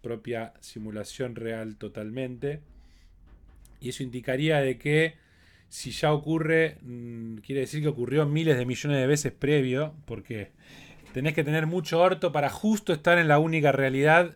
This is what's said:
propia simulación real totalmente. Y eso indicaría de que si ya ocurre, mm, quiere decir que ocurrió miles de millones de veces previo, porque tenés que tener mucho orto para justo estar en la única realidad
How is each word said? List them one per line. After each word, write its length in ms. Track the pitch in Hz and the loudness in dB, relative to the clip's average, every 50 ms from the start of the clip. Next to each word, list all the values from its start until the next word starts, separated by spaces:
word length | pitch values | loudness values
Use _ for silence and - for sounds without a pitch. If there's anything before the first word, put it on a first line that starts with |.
propia 520 | - 117 117 107 - 117 117 113 113 117 _ - | -10 -10 -10 -10 -8 -8 -8 -8 -8 -10 _ -20
simulación 720 | - - - 117 107 107 104 107 104 - - - 131 123 117 | -20 -18 -14 -12 -12 -10 -10 -10 -10 -10 -8 -8 -8 -8 -8
real 420 | 113 113 113 113 113 110 110 107 | -8 -8 -8 -8 -8 -8 -12 -12
totalmente. 840 | - 110 104 - 110 107 107 117 131 131 123 123 117 139 143 147 151 147 _ - - - - - - _ - - - - - - - - - - - - - - - | -12 -14 -12 -10 -10 -10 -8 -8 -8 -8 -8 -8 -8 -8 -8 -8 -8 -14 _ -20 -20 -20 -20 -20 -20 _ -20 -20 -20 -20 -20 -20 -20 -20 -20 -20 -20 -20 -20 -20 -12
Y 100 | - 123 | -12 -10
eso 140 | 123 - 135 | -8 -8 -10
indicaría 560 | 123 117 127 - 135 127 135 151 156 156 143 | -8 -8 -8 -6 -4 -2 0 0 2 2 2
de 180 | 135 131 127 | 2 0 -2
que 380 | 117 - 147 151 156 165 156 - _ _ _ _ _ _ _ _ _ _ - | -4 -2 2 2 2 2 0 -2 _ _ _ _ _ _ _ _ _ _ -18
si 220 | - - - 127 | -16 -12 -12 -10
ya 220 | - - 165 151 151 | -6 0 2 2 2
ocurre, 640 | 143 147 151 160 160 156 156 160 160 160 151 156 - | 2 0 -2 -2 0 2 2 4 4 2 2 -2 -10
mm, 560 | - 123 120 120 120 120 117 113 113 113 113 | -16 -14 -14 -12 -12 -12 -12 -10 -10 -10 -12
quiere 240 | 107 - - 135 139 | -12 -10 -6 -4 -4
decir 200 | 127 - 147 151 | -4 -4 -4 -2
que 80 | 147 151 | -2 -2
ocurrió 360 | - 120 120 120 135 156 151 | -2 -2 -2 0 2 2 2
miles 320 | 147 147 160 165 160 139 | 2 2 2 4 4 2
de 80 | 123 123 | 2 2
millones 320 | 127 123 - - 147 143 135 | -2 -4 -4 -2 0 0 2
de 80 | 127 | 2
veces 240 | 135 151 147 - 127 - | 2 2 0 0 -6 -6
previo, 600 | - - 135 151 143 131 127 123 135 156 151 151 151 - | -2 0 2 2 2 2 0 0 -2 -4 -6 -8 -16 -14
porque 460 | - 113 101 - - 117 107 98 - _ _ - - - - - - - - - - | -12 -12 -12 -10 -10 -10 -10 -10 -12 _ _ -20 -20 -20 -20 -20 -20 -20 -20 -20 -10
tenés 220 | - 127 139 160 156 | -6 -4 -4 -2 0
que 100 | 170 143 | 0 0
tener 220 | 147 151 160 156 | 0 0 0 0
mucho 320 | 156 175 185 151 - 165 170 | 0 -2 -4 -4 0 2 4
orto 300 | 175 185 185 - 185 170 | 4 4 4 2 -2 0
para 180 | 151 151 143 131 | 0 0 0 0
justo 440 | - - - 214 220 208 - - 165 | -2 -2 0 0 0 0 0 -2 -2
estar 240 | 151 - 170 170 | 2 4 4 6
en 100 | 175 165 | 6 6
la 120 | 151 147 147 | 6 6 6
única 320 | 160 165 160 160 143 143 | 4 2 2 4 4 4
realidad 640 | 135 127 135 131 131 135 143 151 160 175 180 165 156 | 4 4 2 0 2 2 4 6 6 6 4 2 -4